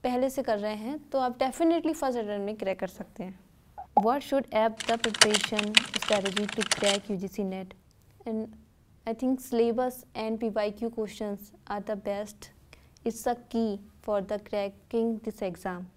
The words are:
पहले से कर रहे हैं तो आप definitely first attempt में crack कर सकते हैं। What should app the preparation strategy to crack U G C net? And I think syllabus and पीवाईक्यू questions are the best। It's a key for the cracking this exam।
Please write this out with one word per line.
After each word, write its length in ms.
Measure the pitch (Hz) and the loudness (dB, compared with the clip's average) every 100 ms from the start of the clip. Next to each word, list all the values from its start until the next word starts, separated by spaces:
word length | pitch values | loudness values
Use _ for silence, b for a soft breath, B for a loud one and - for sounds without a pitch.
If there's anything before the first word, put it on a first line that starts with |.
पहले 260 | 254 247 262 | -2 2 2
से 140 | 262 | 0
कर 160 | 233 208 | 0 0
रहे 160 | 214 214 | 0 -4
हैं 340 | 220 302 - | -6 -8 -4
तो 100 | 269 | 0
आप 200 | 254 240 | 0 0
definitely 540 | 262 247 330 330 330 | 0 2 4 4 2
first 260 | 311 269 240 | 0 0 0
attempt 260 | 208 202 202 | -2 -2 -4
में 100 | 214 | -2
crack 240 | 196 185 | -2 -2
कर 80 | 185 | -4
सकते 360 | - - - | -8 -14 -10
हैं। 160 | 185 190 - - - - - - | -10 -12 -20 -20 -20 -18 0 4
What 220 | 214 277 | 6 4
should 320 | - 277 - | 2 0 2
app 320 | 220 220 220 - | 2 2 2 0
the 60 | 226 233 | 0 2
preparation 680 | 208 214 202 - 208 208 214 - - | 4 4 4 0 -2 2 2 2 0
strategy 500 | - 214 196 196 208 220 | 2 2 2 0 -2 0
to 120 | 202 - | 0 2
crack 360 | 202 202 208 | 2 2 -2
U 80 | 190 | -4
G 80 | 196 - | -4 -4
C 100 | 190 | -4
net? 280 | 190 185 - _ _ - - 233 | -6 -10 -16 _ _ -20 -12 -6
And 200 | 220 220 - - _ _ - 226 | -4 -6 -12 -20 _ _ -10 -6
I 60 | 226 | 0
think 180 | 254 262 - | 2 0 2
syllabus 560 | 233 233 233 254 247 - - | 4 4 4 0 -2 -10 -6
and 240 | 220 220 | -4 -2
पीवाईक्यू 500 | 226 214 208 208 233 | 0 0 0 0 -4
questions 640 | 233 214 - 214 202 202 - - | -2 -4 -4 -6 -6 -10 -16 -8
are 120 | 208 202 | -6 -4
the 100 | 202 202 | -4 -4
best। 420 | 202 208 - - - - B B B 233 | -4 -6 -12 -20 -20 -20 B B B -4
It's 220 | 226 240 | -2 0
a 80 | 240 - | -2 -2
key 260 | 226 220 196 - - - | 0 0 0 -8 -10 0
for 160 | 202 | 0
the 180 | 190 208 208 | 0 -4 -2
cracking 640 | 208 202 196 - 233 226 220 220 | -2 -2 -6 -4 0 2 0 -6
this 160 | - 190 | -4 -4
exam। 320 | 165 190 180 180 | -4 -6 -6 -10